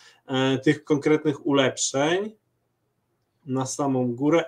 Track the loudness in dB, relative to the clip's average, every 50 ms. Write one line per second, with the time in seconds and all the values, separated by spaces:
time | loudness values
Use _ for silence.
0 | -20 -20 _ _ _ -4 -2 0 0 2 0 2 2 2 0 0 0 -2 -2 0
1 | 2 2 0 2 0 -2 -4 -2 -2 0 2 2 2 2 0 -2 -6 -4 -2 0
2 | 0 0 0 -2 -4 -6 -12 _ _ _ _ _ _ _ _ _ _ _ _ _
3 | _ _ _ _ _ _ _ _ -10 -6 -4 -4 -4 -6 -4 -4 -2 0 0 0
4 | 0 -2 -2 -2 0 2 2 2 2